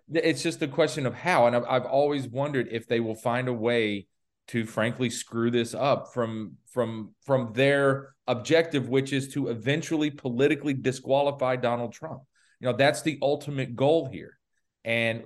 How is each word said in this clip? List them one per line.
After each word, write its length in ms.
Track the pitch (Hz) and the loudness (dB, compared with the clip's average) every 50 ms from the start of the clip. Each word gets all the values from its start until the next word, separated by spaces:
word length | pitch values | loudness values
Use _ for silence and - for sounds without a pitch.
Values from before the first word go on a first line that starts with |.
| _ - | _ -4
th-, 140 | 143 165 - | -2 0 2
it's 180 | 165 151 135 - | 2 0 0 -2
just 180 | 170 156 - | -4 -4 -2
a 60 | 165 139 | -4 -2
question 380 | - - 156 147 - 156 135 | 0 2 2 2 0 -2 -4
of 80 | 120 - | -4 -4
how. 340 | - - 175 180 143 120 120 | -4 0 2 4 6 6 6
And 80 | 120 | 4
I've, 80 | 120 117 | 2 0
I've 200 | 127 127 127 123 | 0 0 0 0
always 420 | - 131 139 147 147 147 143 127 117 | 2 2 2 2 2 2 -2 -4 -6
wondered 400 | 110 131 139 147 143 131 113 - | -4 -4 -4 -2 -2 -2 -2 -2
if 160 | 113 113 - - | -4 -6 -4 -2
they 120 | 120 117 | -2 0
will 160 | 117 110 107 | 0 -2 -4
find 320 | 110 - 123 117 127 127 127 | -4 -2 -2 0 0 0 -2
a 60 | 123 | -2
way 540 | 113 107 117 120 117 110 107 104 101 92 _ _ _ _ _ _ _ _ - | 0 0 2 2 2 2 0 0 -4 -8 _ _ _ _ _ _ _ _ -6
to 160 | - 117 113 | -4 -4 -4
frankly 440 | 110 - 117 110 117 127 123 127 120 | -2 -2 -2 -2 0 0 -2 -2 -2
screw 400 | 120 - - - - 113 117 117 | -4 -6 -10 -6 -4 -2 0 2
this 240 | 120 120 117 117 - | 2 0 0 -2 -2
up 400 | - 127 143 131 - - - - | -2 0 2 2 0 -2 -6 -4
from, 440 | 127 117 113 113 110 107 95 - - _ _ - | -4 -4 -4 -4 -8 -10 -12 -14 -18 _ _ -4
from, 400 | 127 117 113 113 110 107 - - _ _ | -2 -2 -2 -4 -8 -10 -12 -14 _ _
from 280 | - 135 131 120 113 104 | 0 0 0 0 0 0
their 560 | 123 135 139 143 139 139 139 135 135 - - _ _ _ - | 2 4 4 4 4 4 4 2 2 -2 -12 _ _ _ -4
objective, 640 | 123 113 113 - 156 165 165 165 - 139 120 113 | -2 -2 0 2 4 4 4 2 0 -2 -2 0
which 240 | 127 135 135 135 139 | 2 0 2 0 -2
is 160 | 135 135 135 - | -4 -4 -4 -4
to 140 | 147 135 - | -4 -4 -4
eventually 640 | 120 110 107 127 143 147 135 - 165 151 151 151 | -4 -4 -2 -2 -2 0 -2 -2 -2 0 0 -2
politically 640 | 143 - - 131 120 120 139 151 156 143 143 151 135 | -4 -6 -6 -4 0 4 4 4 4 2 -2 -2 -2
disqualify 840 | 127 110 135 127 - - 123 135 139 143 143 135 135 127 127 131 | 0 0 -2 -2 -2 0 0 2 2 2 2 0 0 0 0 0
Donald 380 | 123 120 117 120 120 120 117 - | 0 0 0 0 0 -4 -6 -8
Trump. 280 | - 156 160 143 - - _ _ _ _ _ _ - | -10 -14 -14 -14 -14 -18 _ _ _ _ _ _ -6
You 60 | - 127 | -2 0
know, 60 | 120 | 2
that's 260 | 110 135 147 151 - - | 4 4 4 4 2 -2
the 140 | 160 143 139 | -4 -2 0
ultimate 540 | 135 139 147 143 - 143 143 135 131 131 123 123 | 0 0 0 0 -2 -6 -6 -4 -4 -4 -2 2
goal 320 | 135 143 160 165 143 131 | 4 4 4 4 2 -2
here. 260 | 98 80 76 71 - _ _ _ _ _ _ _ _ _ - | -8 -12 -14 -14 -18 _ _ _ _ _ _ _ _ _ -4
And 400 | 113 113 117 117 113 113 117 - | -2 0 0 0 0 -2 -4 -6